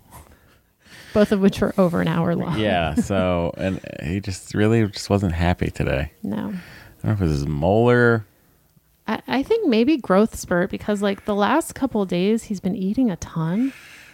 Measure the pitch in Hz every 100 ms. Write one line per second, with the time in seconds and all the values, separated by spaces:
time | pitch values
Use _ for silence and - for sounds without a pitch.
0 | _ - - - _ _ _ _ _ -
1 | - 214 208 202 190 - 202 - 180 170
2 | 175 160 170 170 - 127 107 90 80 80
3 | - 98 92 87 85 - 95 95 - -
4 | 69 95 101 92 - 101 107 113 107 -
5 | - 101 98 82 87 90 82 - - 67
6 | 73 - 202 208 202 190 - - - -
7 | 110 107 87 73 71 73 85 107 120 123
8 | 120 113 110 _ _ _ _ _ _ _
9 | - 220 - 247 277 453 392 220 240 311
10 | - 185 226 - - 175 190 202 - 208
11 | 202 196 - 202 202 277 - - 269 220
12 | 190 175 190 226 - 190 185 185 190 220
13 | 254 170 - 165 160 185 262 - - -
14 | -